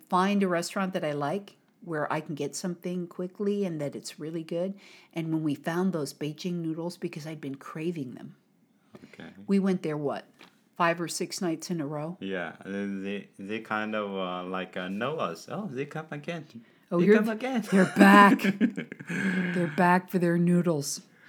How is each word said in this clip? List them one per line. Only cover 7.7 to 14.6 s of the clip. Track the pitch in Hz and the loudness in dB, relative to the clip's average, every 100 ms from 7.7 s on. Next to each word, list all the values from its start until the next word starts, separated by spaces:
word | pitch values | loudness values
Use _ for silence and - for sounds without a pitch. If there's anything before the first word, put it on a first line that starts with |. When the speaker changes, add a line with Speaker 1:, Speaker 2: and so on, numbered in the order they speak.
| 165 160 165 127 - | -8 -6 -6 -8 -10
Speaker 1:
them. | 143 - _ _ _ _ _ - - | -16 -20 _ _ _ _ _ -20 -20
Speaker 2:
Okay. | - - - 101 | -20 -20 -18 0
Speaker 1:
We | 196 | 2
went | 190 185 | 2 0
there, | 156 151 | -2 -4
what, | 143 110 - _ - _ _ - | -4 -4 -10 _ -20 _ _ -2
five | 170 170 | 0 0
or | 165 | -4
six | - 175 - | -4 -6 -4
nights | 175 160 - | -4 -4 -4
in | 175 | -4
a | 143 | -4
row? | 151 156 185 | -6 -8 -8
Speaker 2:
Yeah, | 95 92 82 82 92 | -6 -6 -6 -10 -8
they, | 98 101 | -6 -4
they, | 98 98 101 - - | -6 -6 -8 -10 -14
they | 98 110 | -8 -8
kind | 110 107 107 107 | -4 -4 -2 -4
of, | 101 95 | -4 -4
uh, | 92 90 90 | -4 -4 -6
like, | 92 | -6